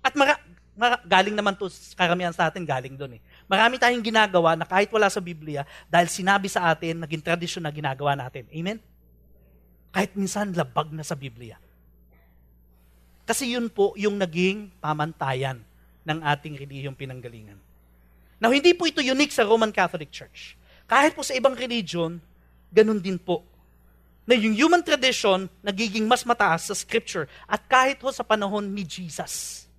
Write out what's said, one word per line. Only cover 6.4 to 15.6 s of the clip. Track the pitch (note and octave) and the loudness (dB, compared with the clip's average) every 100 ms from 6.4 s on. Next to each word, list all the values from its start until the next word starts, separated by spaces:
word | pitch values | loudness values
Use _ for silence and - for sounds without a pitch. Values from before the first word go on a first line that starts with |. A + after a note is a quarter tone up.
| F#3+ | 2
sa | G3+ E3+ | 0 2
atin, | D#3+ E3 E3 | 0 -2 -6
naging | D#3+ D#3+ E3+ | -6 -6 -2
tradisyon | F3 E3+ - D#3 | -2 -4 -6 -8
na | |
ginagawa | D3+ D3 C3 C#3+ | -6 -6 -2 -2
natin. | C#3 B2+ C3+ A2+ | -2 -6 -14 -14
Amen? | D#3+ F3 A3 _ _ _ _ _ - _ _ _ _ _ | -8 -8 -8 _ _ _ _ _ -20 _ _ _ _ _
Kahit | F#3+ F#3+ | 0 0
minsan | G3+ F#3+ G#3 G3+ | -2 -4 -2 -4
labag | F3 C3+ C3+ D#3 | -2 -2 -4 -4
na | D#3 | -8
sa | D3 D3 | -8 -8
Biblia. | C3+ A2+ A#2+ G#2+ _ _ _ _ _ _ _ _ _ _ _ _ _ _ _ _ - | -10 -16 -20 -20 _ _ _ _ _ _ _ _ _ _ _ _ _ _ _ _ -6
Kasi | A#3 C4 B3 | -4 -2 -4
yun | A#3 | -4
po | - G3+ G#3 | 0 0 2
yung | G#3 G3+ | -2 -2
naging | F#3 E3 F#3 G#3 G#3 - | -4 0 0 -2 -10 -8
pamantayan | D3+ D3+ D#3 D#3 C3+ C3 C3+ B2 | -4 -2 -4 -4 -4 -2 -4 -8